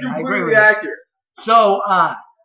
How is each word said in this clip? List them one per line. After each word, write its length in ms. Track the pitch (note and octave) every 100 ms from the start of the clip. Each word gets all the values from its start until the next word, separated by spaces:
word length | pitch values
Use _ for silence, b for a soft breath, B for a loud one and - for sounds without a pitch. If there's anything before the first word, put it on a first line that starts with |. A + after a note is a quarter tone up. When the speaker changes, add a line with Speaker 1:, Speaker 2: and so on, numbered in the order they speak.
Speaker 1:
I 160 | B3+ D#3
agree 200 | - G3+
Speaker 2:
completely 40 |
Speaker 1:
with 80 | F3 A3
you. 40 |
Speaker 2:
accurate. 380 | G#3+ G#3 - - _ _ _ -
Speaker 1:
So, 420 | A3 A3+ G#3 G3 G3+
uh, 260 | F#3 D#3+ - - _